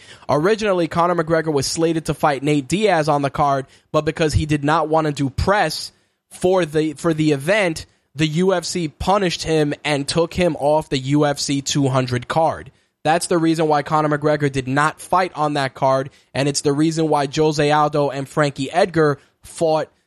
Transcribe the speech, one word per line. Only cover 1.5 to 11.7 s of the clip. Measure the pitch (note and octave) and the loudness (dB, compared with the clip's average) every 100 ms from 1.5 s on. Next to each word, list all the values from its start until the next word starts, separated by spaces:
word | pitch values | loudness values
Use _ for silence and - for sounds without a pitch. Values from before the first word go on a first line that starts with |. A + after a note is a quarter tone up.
was | C#3+ C#3 | 0 -2
slated | - E3 D#3+ D#3 | 0 0 0 -4
to | |
fight | D3 D#3 C3+ | 0 0 0
Nate | C#3 D3 C3 | 0 0 0
Diaz | F3+ G#3 E3+ D3+ | 0 2 2 2
on | C#3+ | 0
the | C#3+ | 0
card, | - C#3+ C#3 C3 _ _ | 0 0 0 -4 _ _
but | D#3 | -2
because | D3+ D#3 D#3+ | -2 0 0
he | D3+ D3+ | 0 0
did | D3+ C#3+ | 0 2
not | E3 D#3 | 0 2
want | D#3 D#3 | 0 0
to | |
do | C#3+ C#3 | -2 -4
press | - - G#3 D#3+ - - - _ _ _ | -2 0 2 0 -4 -12 -18 _ _ _
for | - F3+ F#3 | -2 0 2
the, | D#3+ D#3 D#3 | 0 0 -2
for | C#3+ E3+ | -2 -2
the | D#3 D#3 | 0 0
event, | C#3 C#3+ G#3+ F#3 D#3 - _ _ C3+ | 0 0 0 0 -4 -12 _ _ -4
the | D#3+ | -2
U | D#3 F#3+ | 0 2
F | F3+ | 0
C | E3+ F#3 D#3 | -2 -6 -6
punished | - - G3+ F#3 - | -4 0 0 0 -2
him | E3 D#3+ D3 - | -2 0 0 -2
and | D3 C#3+ C#3+ | -4 -4 -2
took | E3+ E3 | -2 -2
him | F#3 F3 D3 | 0 0 0
off | C#3+ D3+ - | 0 0 0
the | C#3 | -4
U | C3 D3 D3 | 0 2 2
F | C#3 | -2
C | - C#3 | -4 -4
two | C#3 | -2